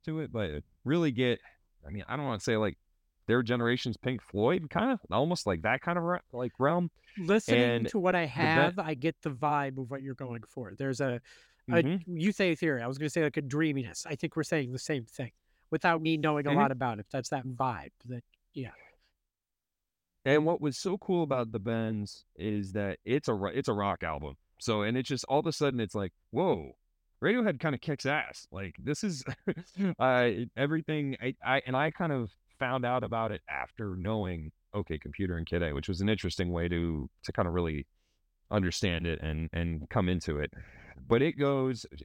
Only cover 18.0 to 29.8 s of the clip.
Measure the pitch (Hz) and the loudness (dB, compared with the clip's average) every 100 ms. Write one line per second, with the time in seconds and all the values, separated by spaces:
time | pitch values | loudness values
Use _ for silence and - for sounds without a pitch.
18 | 123 120 - _ _ 143 120 - - _ | -12 -12 -12 _ _ -10 -10 -12 -20 _
19 | _ _ _ _ _ _ _ _ _ _ | _ _ _ _ _ _ _ _ _ _
20 | _ _ 131 151 156 170 147 123 190 190 | _ _ 4 4 4 2 -2 -2 -4 -4
21 | - 175 151 127 113 107 107 113 110 107 | 0 0 2 0 -2 -4 -2 -2 -2 -2
22 | 104 - _ - 104 104 95 101 98 - | -4 -10 _ -8 -4 -2 -2 -4 -4 -4
23 | 101 143 131 104 95 117 131 104 101 87 | -2 0 0 -2 -2 -2 -2 0 0 -2
24 | 82 73 73 67 _ _ - 107 104 127 | -4 -4 -8 -12 _ _ -2 0 0 0
25 | 123 131 - 143 - - 143 127 104 107 | -2 -4 0 0 0 0 0 2 -2 -2
26 | 95 - _ 117 180 98 67 - _ _ | -4 -6 _ 0 0 0 -4 -16 _ _
27 | _ _ 160 247 214 135 160 127 - 143 | _ _ 0 2 2 0 -2 -2 -4 -4
28 | 135 147 - - - 92 95 - 104 147 | -2 -2 -4 -10 -14 -10 -10 -8 -4 -2
29 | 208 143 139 - - 165 - 185 | -2 -2 -6 -6 -4 -6 -8 -2